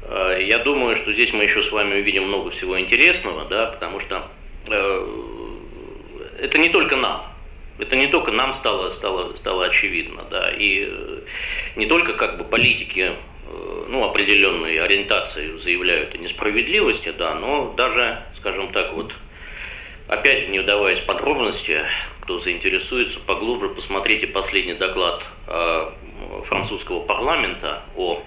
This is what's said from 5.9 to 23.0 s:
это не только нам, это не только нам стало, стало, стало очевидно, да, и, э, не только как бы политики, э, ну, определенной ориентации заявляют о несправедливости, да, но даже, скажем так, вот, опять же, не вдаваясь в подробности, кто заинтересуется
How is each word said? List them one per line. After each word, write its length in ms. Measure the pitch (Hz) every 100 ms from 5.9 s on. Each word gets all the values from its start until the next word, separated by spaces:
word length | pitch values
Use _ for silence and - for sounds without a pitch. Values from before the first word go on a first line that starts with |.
| - - - - -
это 160 | 139 151
не 100 | 165
только 260 | 170 135 135
нам, 300 | 117 76 - - - - - -
это 160 | - 127
не 100 | 139
только 240 | 143 120
нам 220 | 110 131
стало, 380 | 131 120 101 92
стало, 420 | - 104 92 90 -
стало 300 | - 92 90
очевидно, 580 | - 101 87 80 80 82
да, 220 | 95 87
и, 380 | - 104 95 98
э, 280 | 95 - - - - - - - -
не 120 | 107
только 260 | 165 170
как 240 | - 110 -
бы 60 |
политики, 680 | - 120 127 - - 92 90 85 - - 82
э, 380 | 82 85 87 82
ну, 160 | 127
определенной 760 | 110 - 101 104 98 85 80 80
ориентации 760 | 87 98 98 104 80 - 76 80
заявляют 560 | 90 87 90 82 76
о 40 | -
несправедливости, 920 | 90 - 104 104 92 202 170 107 - -
да, 160 | 82
но 400 | 78 104 143 123 -
даже, 460 | 123 117 120 - - -
скажем 320 | 104 95 95
так, 220 | 98 80
вот, 200 | 80 85 - - - - - - - - - -
опять 320 | - 135 123
же, 100 | -
не 100 | 98
вдаваясь 400 | 95 101 101 90
в 60 | -
подробности, 760 | 98 135 143 113 95 - 78 78 - - -
кто 180 | - 87
заинтересуется 840 | 87 85 92 92 - 127